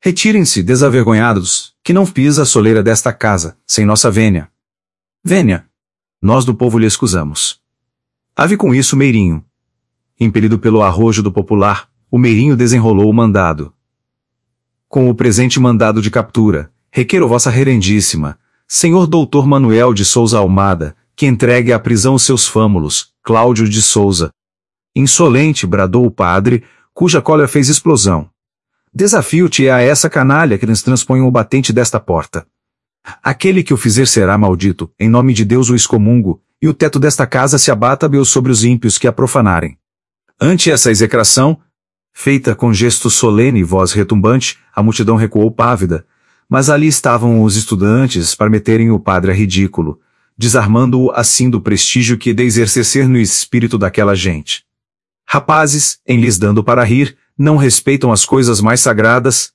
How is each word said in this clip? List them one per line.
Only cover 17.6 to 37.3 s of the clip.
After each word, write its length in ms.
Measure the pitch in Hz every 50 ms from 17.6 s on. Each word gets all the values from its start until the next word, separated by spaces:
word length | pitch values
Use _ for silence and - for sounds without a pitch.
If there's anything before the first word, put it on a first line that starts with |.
| 139 135 131 113 92 95 104 107 90 - - 80 76 71 73 _ _ _ _ _ _
senhor 380 | _ - - - 170 165 190 180
doutor 400 | 156 160 165 147 120 - 147 135
Manuel 480 | 143 143 139 135 117 110 113 120 127 117
de 100 | 98 101
Souza 360 | - - 123 120 110 117 107
Almada, 560 | 101 90 98 98 98 98 95 85 80 76 - _ _ _ _
que 120 | - 151
entregue 440 | 139 123 104 131 120 120 123 120 120
à 80 | 120 110
prisão 380 | 113 117 117 107 98 131 135
seus 300 | 127 - - 135 120 -
fâmulos, 640 | - - 110 110 110 101 87 76 73 - - - _ _ _
Cláudio 480 | _ - 113 110 117 123 123 110 113 107
de 120 | 104 110
Souza." 500 | 104 - - 107 101 98 98 85 82 76 _ _ _ _ _ _ _ _ _ _ _ _ _
"Insolente", 720 | - 135 135 - - 175 151 117 131 147 156 147 - -
bradou 380 | 90 90 98 95 92 92 120 123
o 60 | 117
padre, 520 | 101 - 98 87 87 95 101 120 123 117 - _ _ _ _ _ _
cuja 280 | - 180 180 151 160
cólera 260 | - - 156 151 147
fez 200 | 127 - 147 135
explosão. 640 | 127 151 - - 165 156 117 - 101 90 80 76 - _ _ _ _ _ _ _ _ _ _ _ _ _
"Desafio-te 760 | - 190 208 233 202 127 - - 165 180 165 - - 135
a 140 | 131 131 123
essa 280 | 120 131 147 139 - 160
canalha 480 | - 156 131 135 139 151 165 147 107
que 80 | 95 -
lhes 160 | 107 113 104
transpõe 380 | - - 131 120 - - 131 131
o 100 | 131 127
batente 440 | 127 123 107 - - 135 127 - 107
desta 260 | 117 120 - - 107
porta. 480 | - - 87 80 76 - - 82 - _ _ _ _ _ _ _ _ _ _ _ _ - - _
Aquele 400 | _ - 135 - - 190 190 185
que 120 | 147 - 143
o 40 |
fizer 300 | 110 - 117 101 117 135
será 300 | 117 - 113 98 90 101
maldito, 520 | 104 107 98 92 85 90 98 87 - 85 82 _
em 120 | _ 101 110
nome 240 | 113 120 127 131 123
de 100 | 101 110
Deus 260 | 101 117 127 131 117
o 60 | 123
excomungo, 640 | 117 - - - 113 104 110 120 123 107 92 82 - _ _ _ _
e 80 | - 156
o 40 | 151
teto 240 | - 160 151 -
desta 300 | 151 135 151 143 - 135
casa 300 | 120